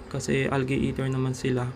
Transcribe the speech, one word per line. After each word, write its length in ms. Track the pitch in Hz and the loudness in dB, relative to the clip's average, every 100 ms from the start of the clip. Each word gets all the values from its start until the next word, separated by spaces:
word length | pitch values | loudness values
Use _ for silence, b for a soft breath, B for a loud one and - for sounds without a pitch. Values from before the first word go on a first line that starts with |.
| - | -8
kasi 320 | 139 139 139 131 | -6 0 2 2
algae 320 | 139 131 135 | 0 2 2
eater 320 | 139 131 135 | 0 0 -2
naman 240 | 131 131 | 0 0
sila. 400 | 127 135 127 123 | 0 0 0 0